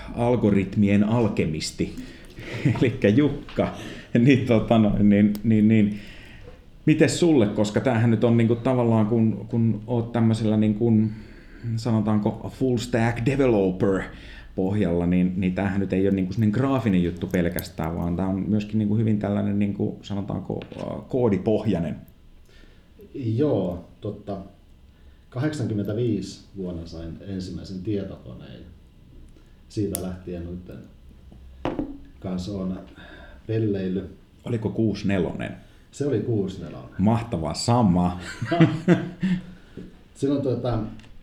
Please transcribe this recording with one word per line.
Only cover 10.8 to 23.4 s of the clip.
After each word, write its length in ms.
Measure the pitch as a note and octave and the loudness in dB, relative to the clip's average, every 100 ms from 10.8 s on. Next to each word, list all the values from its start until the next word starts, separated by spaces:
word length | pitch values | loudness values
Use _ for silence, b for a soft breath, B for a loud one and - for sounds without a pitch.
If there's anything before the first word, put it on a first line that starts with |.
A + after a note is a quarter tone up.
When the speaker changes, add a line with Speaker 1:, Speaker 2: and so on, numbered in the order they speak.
| A#2 G#2+ A2 B B B B B A#2+ A2+ | 4 4 2 B B B B B -6 -4
Speaker 1:
sanotaanko 720 | B2 A2 G#2 G#2+ G#2+ - - - | 0 0 2 0 0 -4 -8 -2
full 180 | C3 A#2+ | 0 0
stack 500 | - A#2+ A2+ A#2 A#2 | 0 0 0 0 0
developer 760 | C3+ C3 G#2+ F#2+ F#2 A2+ F#2+ - B B B B - | 2 4 4 2 2 2 0 -2 B B B B -4
pohjalla, 500 | F#2+ G#2 F2+ E2+ F2 | 0 0 0 2 2
niin, 260 | F2+ F2+ F2+ | 2 2 0
niin 180 | F2+ | -2
tämähän 260 | F#2 G2 G2 | 0 -2 -2
nyt 120 | F#2+ | 0
ei 140 | F#2+ G2 | 2 2
ole 60 | F#2+ | 2
niinku 160 | F#2 | 0
semmonen 220 | A2+ G#2+ | 0 2
graafinen 480 | G#2+ C3+ C3+ A2+ F#2 | 2 0 0 2 2
juttu 240 | F2 F2+ F#2 | 2 -2 -2
pelkästään, 680 | F#2+ F2 E2 - - E2 F2 | 0 0 -2 -8 -6 -4 -2
vaan 200 | E2+ F2 | -2 -2
tää 120 | F#2+ | -2
on 160 | F#2+ F#2 | -2 0
myöskin 300 | G#2+ G#2 A2 | -2 0 -2
niinku 180 | G#2 G#2+ | 0 2
hyvin 220 | A2+ G#2 | 2 0
tällainen, 400 | G2+ G2+ G2+ G2+ | 0 0 0 0
niinku, 400 | G2+ G2 G#2+ - | -2 -2 -4 -6
sanotaanko, 580 | - G2+ F#2+ G2 - - - - | -8 -8 -6 -6 -6 -8 -8 -10
äh, 60 | - - - | -8 -10 -4
koodipohjainen. 880 | C3 A#2+ F#2+ A2 G#2+ A2+ F2 D#2+ B1 - - - - b b b b b - - | 0 2 2 2 0 0 -2 -2 -8 -14 -20 -20 -20 b b b b b -20 -16
Speaker 2:
Joo, 720 | - A2+ A2+ | -6 -2 0